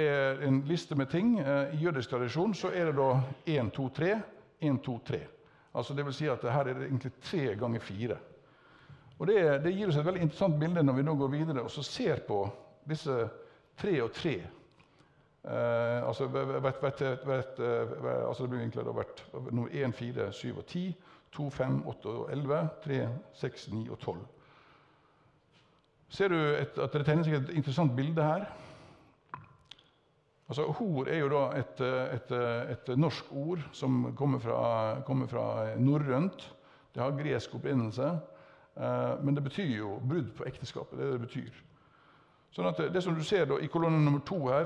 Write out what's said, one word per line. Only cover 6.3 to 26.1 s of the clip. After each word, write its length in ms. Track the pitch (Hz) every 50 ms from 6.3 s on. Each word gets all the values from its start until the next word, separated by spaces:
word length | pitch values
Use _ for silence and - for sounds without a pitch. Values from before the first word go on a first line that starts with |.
| 127 - -
her 240 | 120 120 147 139 127
er 80 | 127
det 140 | 127 135 139
egentlig 240 | 135 120 - 127 - - -
tre 220 | - - 175 139 120 98
ganger 240 | 107 123 117 113 110
fire. 380 | - - 92 101 117 117 92 - - - - - - - - - - - - - - - - - - - -
Og 140 | - - 180
det, 100 | 220 202 175 151 143 139 151
det 80 | 170
gir 160 | 185 190 214 190
oss 80 | 143
et 80 | 147 151
veldig 220 | 175 185 175 170
interessant 340 | 156 - - 196 190 151 147
bilde 240 | 151 170 180 170 151
når 140 | 139 127 131
vi 80 | 139 160
nå 80 | 160
går 160 | 139 139 135
videre 320 | 139 147 160 160 156 127 117
og 80 | 113
så 80 | - 151 135
ser 360 | - - - 254 185 139 - - -
på 140 | 110 101 98 104 107 - - - - - -
disse 320 | 143 156 156 - 147 131 120 113 110 - - - - - - _ _ - -
tre 160 | - 208 180 135 117
og 80 | 113
tre. 240 | - - - 170 123 87 82 90 - - - - _ _ - _ _ _ - _ _ _ _ _ _ _ -
Eh, 640 | - 120 117 120 120 117 117 120 117 120 123 117 117
altså, 180 | 120 - 135
hvert, 280 | 127 131 135 135 135 135 135
hvert, 200 | 131 135 131 -
hvert, 440 | - 135 131 - 143 135 131 131 -
hvert, 360 | 139 135 131 120 131 - - 117
eh, 320 | 120 117 117 117 110 - -
hver, 200 | 123 123 123 123 120 120
altså, 140 | 120 -
det 80 | 131 123
blir 100 | 123 123 117
egentlig 200 | 117 113 117 120
da 100 | 120 117
hvert, 280 | 113 110 - - - - - - 131 127 127
nummer 180 | 117 120 117 -
en, 220 | - 147 139 127 117
fire, 360 | - 120 120 127 120 104 101 101
syv 280 | - - 123 101 -
og 40 | -
ti, 200 | - - 175 180 190 170 - - - - - _ -
to, 160 | - - 147 139 -
fem, 260 | - 131 135 135 135 147
åtte 260 | 151 120 - - 107
og 200 | 113 117 113 - 135
elleve, 280 | 143 147 131 143 160 165 156 - -
tre, 200 | - 147 139 131 123 117 120 147 - - -
seks, 320 | - - 127 - - - -
ni 140 | 101 110 110 120
og 120 | - -
tolv. 220 | - - 90 85 - - - - - - - - - - - - _ _ _ _ _ _ _ _ _ _ _ _ _ _ _ - _ _ _ _ _ _ _ _ _ -